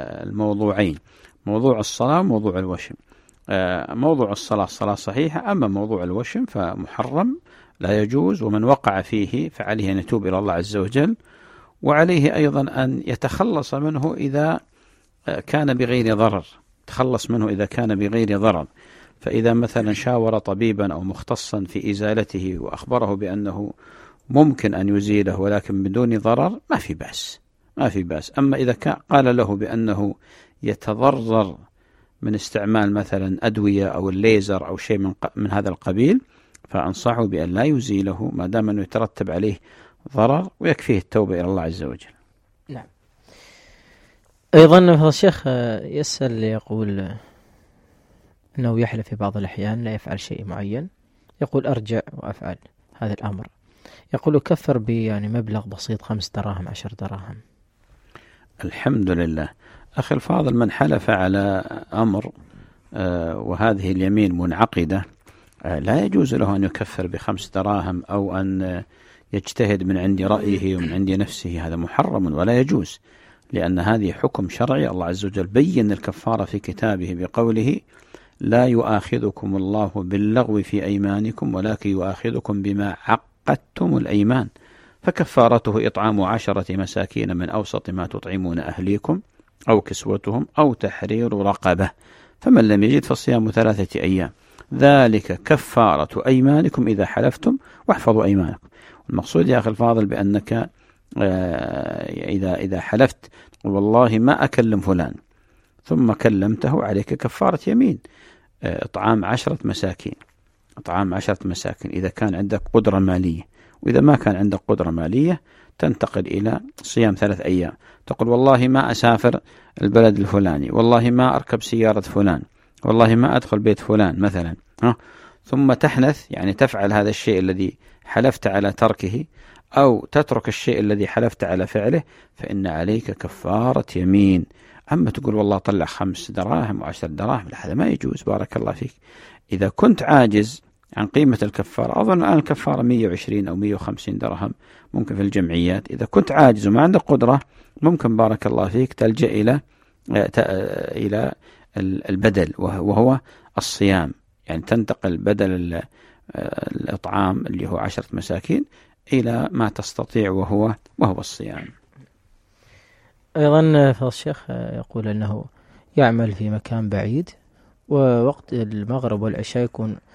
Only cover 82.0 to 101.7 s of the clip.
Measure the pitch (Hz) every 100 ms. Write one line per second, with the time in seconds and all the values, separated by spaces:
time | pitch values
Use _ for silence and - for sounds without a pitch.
82 | 92 95 117 120 - 101 98 101 101 87
83 | - 113 _ _ - 143 _ - 180 135
84 | 113 104 104 127 110 _ _ _ _ _
85 | - - 175 - 117 117 - 107 110 98
86 | 107 104 95 110 - 98 95 95 95 -
87 | 98 - 104 87 87 104 104 - - 92
88 | 90 101 98 95 92 85 - 87 92 104
89 | - 175 - _ _ _ - 110 - 95
90 | 107 101 - 107 - - 151 117 101 -
91 | 104 110 117 104 98 101 92 87 95 -
92 | _ - - _ - 240 110 104 107 143
93 | - 127 - 120 110 110 113 101 92 -
94 | 85 95 80 - _ _ - 135 139 143
95 | 123 107 - 92 - 151 - - 113 73
96 | 76 - - 131 131 147 - - 113 104
97 | 95 - 127 - - 269 - - - -
98 | - 110 98 98 85 - - _ - -
99 | - - - 165 165 127 110 107 117 113
100 | 104 113 101 104 - 113 - _ _ _
101 | _ - 98 92 92 78 -